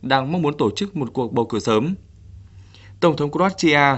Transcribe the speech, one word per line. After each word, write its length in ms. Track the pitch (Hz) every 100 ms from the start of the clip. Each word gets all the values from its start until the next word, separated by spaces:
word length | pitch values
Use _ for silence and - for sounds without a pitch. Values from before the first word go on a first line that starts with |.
đang 300 | 123 135 131
mong 100 | 180
muốn 140 | 147 147
tổ 140 | 117
chức 260 | 98 101 -
một 120 | 123
cuộc 200 | 131 117
bầu 120 | 110
cử 140 | 113 110
sớm. 360 | 98 107 143 196 - - - - - - - - - -
Tổng 160 | 170 147
thống 140 | 147
Croatia 480 | 160 185 190 170 147 143